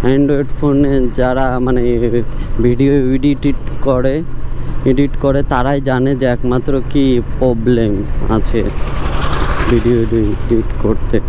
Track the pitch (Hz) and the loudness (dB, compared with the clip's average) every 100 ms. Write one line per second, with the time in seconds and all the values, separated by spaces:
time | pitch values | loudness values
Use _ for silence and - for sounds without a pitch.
0 | 120 139 143 143 135 - 147 139 143 139 | 2 2 2 0 -2 -2 0 2 2 2
1 | 123 117 127 127 131 127 127 127 123 120 | 0 0 0 0 0 0 0 0 2 0
2 | 117 120 113 - - - 123 123 139 143 | 0 0 -2 -4 -2 0 2 2 2 2
3 | 127 131 143 135 143 - - 131 135 127 | 2 0 0 0 0 -2 -2 -2 0 2
4 | 131 143 170 - - - - - 131 131 | 0 -2 -4 -4 -2 -2 -2 -2 0 2
5 | 143 - 139 135 139 135 127 143 135 127 | 0 0 0 0 0 0 0 0 0 0
6 | 131 135 131 120 127 127 131 135 127 143 | 0 0 0 0 0 0 0 -2 0 0
7 | 135 123 - - 127 117 113 120 110 101 | 2 0 0 0 0 0 0 2 0 -2
8 | 101 - - 110 - 117 104 - - - | -2 -2 0 0 0 0 -2 -2 -2 -2
9 | - - - - - - - 120 117 120 | -2 0 0 0 0 0 2 2 2 0
10 | 110 113 107 107 - 113 110 - 104 107 | 0 0 0 0 0 0 0 -2 0 0
11 | - 117 | 0 0